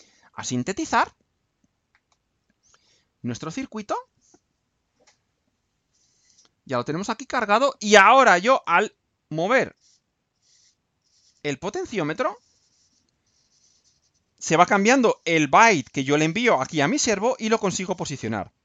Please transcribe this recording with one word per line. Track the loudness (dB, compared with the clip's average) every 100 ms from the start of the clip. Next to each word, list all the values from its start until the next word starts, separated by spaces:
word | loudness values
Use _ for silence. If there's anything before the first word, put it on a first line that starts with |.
| _ _ _
a | -16
sintetizar | -8 -6 -6 -8 -2 -2 -2 -6 _ _ _ _ _ _ _ _ _ _ _ _ _ _ _ _ _ _ _ _
nuestro | -10 -10 -10
circuito. | -10 -10 -12 -8 -8 -8 _ _ _ _ _ _ _ _ _ _ _ _ _ _ _ _ _ _ _ _ _ _ _ _ _ -8
Ya | -6
lo |
tenemos | -4 -6 -6
aquí | -8
cargado, | -6 -6 0 0 0 -2
y | 4 8
ahora | 8 8 6 4
yo | 2 0 2
al | 0 0 -6 _ _ _
mover | -6 0 0 -2 -8 _ _ _ _ _ _ _ _ _ _ _ _ _ _ _ _
el | -8 -8
potenciómetro, | -8 -8 -8 -6 -6 -4 -6 -6 _ _ _ _ _ _ _ _ _ _ _ _ _ _ _ _ _ _ _ _
se | -2 2
va | 4
cambiando | 4 2 2 2 0
el | -2 0 2
byte | 4 4 2 -2
que | -6
yo | -2 0
le |
envío | 0 0 0 0
aquí | -2 -2
a | -2
mi | -2
servo | -2 -2 -2 -4
y | -2
lo | -2
consigo | -2 -6 -6 -8
posicionar. | -8 -8 -6 -6 -8 _